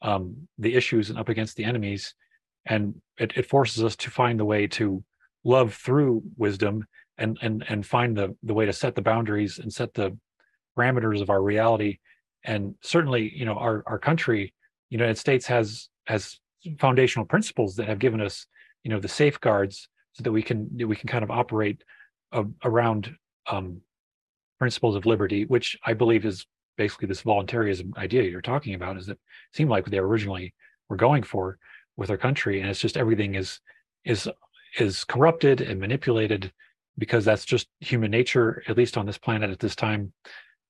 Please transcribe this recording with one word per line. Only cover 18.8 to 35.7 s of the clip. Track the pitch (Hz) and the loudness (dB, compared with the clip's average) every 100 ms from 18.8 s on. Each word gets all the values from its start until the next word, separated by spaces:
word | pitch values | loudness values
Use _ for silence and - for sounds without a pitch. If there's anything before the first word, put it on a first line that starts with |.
you | - | -4
know, | 107 | -4
the | 98 | -4
safeguards | - 147 - 123 101 98 - - _ _ | 2 2 2 2 2 2 -4 -20 _ _
so | - | -8
that | 120 | 0
we | 110 | 0
can, | - 113 110 120 | 0 -4 -4 -6
that | 113 | -2
we | 104 | -2
can | 127 | -2
kind | 123 | -2
of | 107 | -2
operate, | 117 123 110 104 101 _ - - _ _ | -2 0 0 0 -2 _ -20 -20 _ _
uh, | 117 104 - | -4 -4 -4
around, | 123 117 117 107 104 151 _ _ - | 0 2 2 0 -4 -12 _ _ -6
um, | 98 92 90 _ _ _ _ _ _ _ - | -6 -6 -12 _ _ _ _ _ _ _ -2
principles | 127 - 117 101 | -2 2 0 2
of | 107 | 2
liberty, | 107 98 101 | 2 2 0
which | 104 123 - - | 2 2 0 -6
I | - | -2
believe | 113 117 113 | 2 4 4
is | 104 90 - _ _ - | 2 -6 -12 _ _ -4
basically | 104 - 98 | -4 -2 -6
this | 95 | -4
voluntarism | 113 101 98 117 104 92 90 - | 0 0 0 -2 0 -2 -6 -8
idea | 95 127 | -2 2
you're | 98 90 | 0 -2
talking | 113 139 110 | -4 -4 -4
about, | 95 90 95 | -8 -8 -8
is | 95 | -10
that | |
it | 101 _ - - - | -14 _ -20 -14 0
seemed | 151 | 2
like | 104 95 | 2 2
they | 98 | 2
originally | 95 113 101 92 90 _ _ _ - | 4 2 0 -6 -8 _ _ _ -8
were | 98 | 2
going | 120 147 | 4 4
for | 107 101 92 92 - - _ - | 2 -4 -4 -6 -18 -20 _ -8
with | 98 | -2
our | 98 | 0
country. | 127 143 107 98 | 2 2 0 0
And | 98 | -2
it's | 95 | -2
just | 110 - | -2 0
everything | 113 107 98 95 | 2 2 0 -2
is, | 95 - _ - _ _ | -6 -10 _ -20 _ _
is, | - 107 110 - _ _ - - | -2 -2 -2 -10 _ _ -10 0
is | 110 92 | 0 0
corrupted | - 123 160 165 143 123 | -4 4 4 6 4 4
and | - | 0